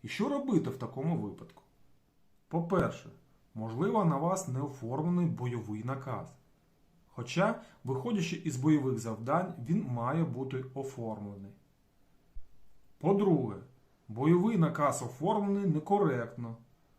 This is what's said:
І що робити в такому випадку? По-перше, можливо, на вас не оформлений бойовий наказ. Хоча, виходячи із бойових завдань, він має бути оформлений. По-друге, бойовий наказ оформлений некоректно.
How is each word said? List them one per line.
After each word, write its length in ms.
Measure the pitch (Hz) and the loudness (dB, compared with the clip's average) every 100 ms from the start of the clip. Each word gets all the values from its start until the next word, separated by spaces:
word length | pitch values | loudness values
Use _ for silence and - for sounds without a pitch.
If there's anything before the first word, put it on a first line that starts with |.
І 40 | - | -10
що 220 | - 247 | -4 -2
робити 400 | 277 277 196 - | 0 2 2 2
в 80 | - | -6
такому 400 | 117 131 151 151 | -8 -4 -2 -2
випадку? 460 | 104 - - - _ _ - _ _ _ _ _ _ | -4 -10 -16 -20 _ _ -20 _ _ _ _ _ _
По-перше, 640 | 165 170 185 120 - - - _ _ _ | -4 0 2 0 -2 -16 -20 _ _ _
можливо, 520 | 110 113 113 190 233 175 | -8 -6 0 2 4 2
на 120 | 139 | 2
вас 300 | 160 190 185 | 0 0 -2
не 140 | 127 | -4
оформлений 640 | 143 - 113 135 160 175 170 | -4 -6 -6 -2 0 2 2
бойовий 580 | 113 123 120 101 107 | 0 -2 -4 -6 -6
наказ. 500 | 117 131 131 107 85 - _ _ _ _ _ _ _ | -4 -6 -6 -8 -8 -16 _ _ _ _ _ _ _
Хоча, 540 | - 120 165 208 226 - - | -10 -4 2 2 2 -8 -14
виходячи 520 | 123 131 135 208 165 - | -4 -4 0 0 0 -2
із 220 | 160 127 | -4 2
бойових 420 | 147 151 131 113 | 4 6 4 0
завдань, 540 | 113 107 120 156 185 - 123 | -4 -6 0 0 0 -6 0
він 220 | 190 139 | 0 0
має 360 | 120 120 160 | -2 0 2
бути 420 | 156 120 131 131 127 | 0 -2 -4 -4 -6
оформлений. 800 | 139 135 - 113 104 101 101 98 - _ _ _ _ _ _ _ - - - - - - - | -8 -8 -6 -6 -6 -8 -12 -14 -18 _ _ _ _ _ _ _ -10 -10 -12 -18 -20 -20 -2
По-друге, 580 | 156 202 202 151 113 95 - - _ _ - | 4 4 6 4 2 -6 -14 -20 _ _ -14
бойовий 500 | 110 143 175 208 220 | 0 6 6 6 4
наказ 440 | 160 - 147 - | 2 2 0 0
оформлений 640 | 123 - 156 214 202 196 196 | -6 -4 0 0 0 0 2
некоректно. 920 | 151 156 202 170 123 117 - 117 117 - _ _ | 0 2 4 4 2 -4 -8 -10 -10 -16 _ _